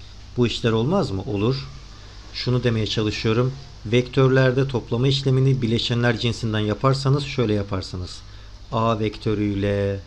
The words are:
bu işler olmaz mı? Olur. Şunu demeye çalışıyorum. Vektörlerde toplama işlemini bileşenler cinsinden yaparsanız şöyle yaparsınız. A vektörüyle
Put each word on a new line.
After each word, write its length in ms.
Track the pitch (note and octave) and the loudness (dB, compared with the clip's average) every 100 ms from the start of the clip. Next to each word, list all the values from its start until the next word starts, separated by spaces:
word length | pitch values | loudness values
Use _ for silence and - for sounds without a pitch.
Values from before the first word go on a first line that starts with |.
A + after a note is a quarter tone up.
| - - - B2 | -16 -16 -10 0
bu 100 | A#2+ | 0
işler 240 | - A#2+ | 2 2
olmaz 400 | A2 B2+ G3 C3+ | 2 2 2 0
mı? 120 | G2 F#2 | -2 -2
Olur. 400 | G2+ A2+ C3+ - - - - - - - | 0 0 0 -6 -16 -18 -18 -18 -18 -14
Şunu 300 | - B2 B2 | -6 0 2
demeye 240 | A#2+ A2+ G#2 | 2 2 0
çalışıyorum. 640 | A#2 G#2+ G2+ A2+ A2+ B2+ - - - G#2 | 0 0 0 2 2 2 -2 -16 -12 2
Vektörlerde 800 | A#2+ B2 C#3 C3 C3 C3 B2 C3+ | 2 2 4 4 6 4 4 0
toplama 400 | A2+ - A#2 C3+ | -2 -2 0 2
işlemini 540 | C#3 C3+ C3 C3+ C3+ | 2 2 4 4 2
bileşenler 580 | A2 A#2 - A#2 A#2+ A2+ | 2 0 0 2 2 2
cinsinden 400 | A#2+ A2 A2 G#2+ | -2 -2 -2 0
yaparsanız 640 | G#2+ G#2 C3+ C3+ C3 C#3+ | 0 2 2 2 2 0
şöyle 300 | C#3 - A2 | 0 0 2
yaparsınız. 680 | G#2 G2+ F#2+ - F2+ F2+ - - - - - - | 0 0 -4 -4 -8 -8 -10 -16 -16 -16 -16 -6
A 280 | A#2 A2+ A2 | 0 0 2
vektörüyle 1000 | G#2+ - A#2 G#2 G#2 G2 G2+ G2+ G2+ G2 | -2 -2 -2 0 0 0 0 0 0 -4